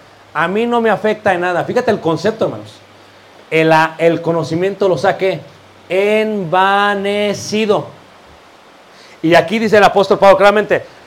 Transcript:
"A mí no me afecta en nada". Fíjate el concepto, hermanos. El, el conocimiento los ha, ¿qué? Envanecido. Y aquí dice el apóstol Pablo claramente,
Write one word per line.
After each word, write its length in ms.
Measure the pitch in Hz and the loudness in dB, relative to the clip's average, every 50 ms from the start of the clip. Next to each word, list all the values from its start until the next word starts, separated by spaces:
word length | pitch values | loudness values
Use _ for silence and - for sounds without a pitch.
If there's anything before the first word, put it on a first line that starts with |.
| - _ _ _ _ _ | -20 _ _ _ _ _
"A 140 | - 151 165 | -4 -4 -2
mí 200 | 175 196 220 233 | -2 -2 -2 -2
no 140 | 240 240 240 | -2 0 0
me 100 | 226 220 | 0 0
afecta 440 | 196 - - 214 208 214 - 202 180 | 0 0 -2 -2 -4 -2 -2 -2 -2
en 60 | 170 | 0
nada". 240 | 175 180 175 160 135 | -2 -2 -2 -4 -4
Fíjate 260 | 151 208 247 247 233 | -2 -4 -2 -2 -2
el 80 | 214 - | -2 -2
concepto, 440 | - 160 160 156 175 214 220 - 196 | -2 -4 -2 -2 -2 -4 -2 -2 -4
hermanos. 300 | 147 120 104 107 104 - - - - - - - - - - - - - - - - | -6 -6 -8 -14 -18 -20 -20 -20 -20 -20 -20 -20 -20 -20 -20 -20 -20 -20 -20 -10 -4
El, 220 | 160 160 160 160 160 156 160 160 160 - | -2 0 2 4 4 2 2 0 -2 0
el 240 | 165 170 160 165 | 0 0 0 0
conocimiento 680 | - 160 165 165 151 139 160 170 185 196 196 196 202 190 | -2 -4 -4 -4 -4 -4 -4 -2 -2 -4 -2 -2 0 0
los 160 | 170 - 196 | 0 0 0
ha, 120 | 190 175 | -2 -2
¿qué? 240 | - 185 190 170 147 - - - - - - - - - - | -2 -2 -4 -4 -6 -10 -16 -20 -20 -20 -20 -20 -20 -10 -6
Envanecido. 2000 | 170 190 202 208 214 220 214 220 214 202 185 156 175 185 190 196 196 202 202 208 202 196 196 202 202 208 208 208 190 - - - 196 220 220 208 202 156 131 - - - - - - - - - - - - - - - _ - - - - - - - - - - - | -2 -2 0 0 0 0 -2 -2 -4 -6 -4 -2 -2 0 0 0 0 0 0 -2 -2 -4 -4 -4 -4 -4 -4 -4 -6 -6 -8 -6 -4 -2 0 2 2 0 0 -4 -14 -20 -20 -20 -20 -20 -20 -20 -20 -20 -20 -20 -20 -20 _ -20 -20 -20 -20 -20 -20 -20 -20 -20 -12 -6
Y 120 | - 160 180 | 0 2 2
aquí 240 | 165 165 - 214 226 | 2 2 0 -2 -2
dice 200 | 226 202 202 208 | 0 2 4 4
el 60 | 196 | 4
apóstol 340 | - - 208 190 - 208 - | 4 4 2 2 2 2 4
Pablo 180 | 190 196 190 | 6 6 6
claramente, 480 | 190 196 202 208 214 196 165 180 123 - - - - - | 6 4 4 4 2 0 0 -2 -2 -2 -6 -16 -20 -20